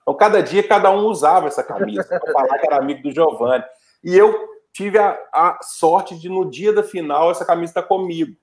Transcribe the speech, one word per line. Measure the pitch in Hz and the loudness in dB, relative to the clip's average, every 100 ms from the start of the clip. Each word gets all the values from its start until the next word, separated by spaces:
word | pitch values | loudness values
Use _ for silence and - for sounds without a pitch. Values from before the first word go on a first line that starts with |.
Então, | - 139 | -4 2
cada | 214 208 | 4 4
dia, | - 190 | 2 -2
cada | 208 208 190 | 2 2 4
um | 196 214 | 2 0
usava | 202 147 185 151 | 2 2 4 2
essa | - | -6
camisa, | - 196 190 107 - | -6 -6 -6 -6 -6
pra | 175 160 | -6 -2
falar | 151 - 139 | -2 0 0
que | 156 | 0
era | 143 | 0
amigo | 139 139 | -2 -6
do | 139 | -6
Giovani. | 139 160 127 120 127 123 _ _ _ | 0 0 0 0 0 -4 _ _ _
E | 170 180 | 2 6
eu | 214 440 - - _ | 6 2 -8 -18 _
tive | - 202 208 | -10 0 2
a, | 202 - - | 2 -2 -4
a | 147 175 170 | 0 0 0
sorte | - - 165 180 190 170 | -14 -2 0 0 -2 -12
de, | 180 | -8
no | 185 165 | -6 -6
dia | 127 208 | -2 0
da | 208 | 0
final, | 208 190 156 147 170 | -2 -8 -4 0 2
essa | 175 | 0
camisa | - 170 170 | -2 -2 -2
tá | 180 | -6
comigo. | 180 190 185 165 156 185 | -2 -4 -2 -4 -6 -8